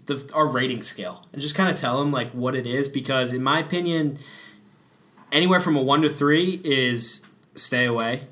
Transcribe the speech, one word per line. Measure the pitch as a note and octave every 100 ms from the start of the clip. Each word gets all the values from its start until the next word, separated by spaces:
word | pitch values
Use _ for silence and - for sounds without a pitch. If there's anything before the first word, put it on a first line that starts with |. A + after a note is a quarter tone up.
the, | - C#3 -
our | D#3 D3+
rating | B2 B2+ A2+
scale, | - - F2+ - -
and | C#3+
just | D3 D3
kinda | F#3
tell | D3 B2 C3
them, | C#3+
like, | C3+ A2+
what | B2 B2+
it | C3 A#2+
is, | C3 C#3
because | C#3 C#3 C3 B2
in | B2+
my | C3+ D#3
opinion, | D#3 F3 F3 E3 D3 C#3+ - - - - - _ _ _ _ - -
anywhere | D3 F3+ F3+
from | F3 D3
a |
one | C3 C#3+
to | D3+
three | D3 C#3+ D#3+ F3+ F#3
is | D#3+ C3+ B2+ A#2 - - - _ _
stay | - - B2 B2
away | A#2 A2+ C#3 -